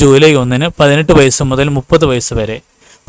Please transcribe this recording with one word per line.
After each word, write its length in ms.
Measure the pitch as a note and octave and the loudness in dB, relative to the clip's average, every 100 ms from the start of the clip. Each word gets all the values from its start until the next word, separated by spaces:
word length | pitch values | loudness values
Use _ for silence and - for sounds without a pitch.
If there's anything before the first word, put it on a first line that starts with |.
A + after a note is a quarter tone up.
ജൂലൈ 280 | C#3 C3+ D#3 C#3+ | 2 4 4 2
ഒന്നിന് 260 | B2 B2+ E3 - | -2 -4 -4 0
പതിനെട്ട് 340 | C#3+ D3 D#3 D#3 | 0 0 2 2
വയസ്സ് 240 | C3+ - C3+ | 2 0 -2
മുതൽ 160 | C3 D3 C#3 | -2 -2 -4
മുപ്പത് 280 | - E3 D3+ | -2 0 0
വയസ്സ് 220 | B2 - A#2 | -2 -4 -6
വരെ. 180 | G#2+ A2+ - _ _ _ | -8 -10 -18 _ _ _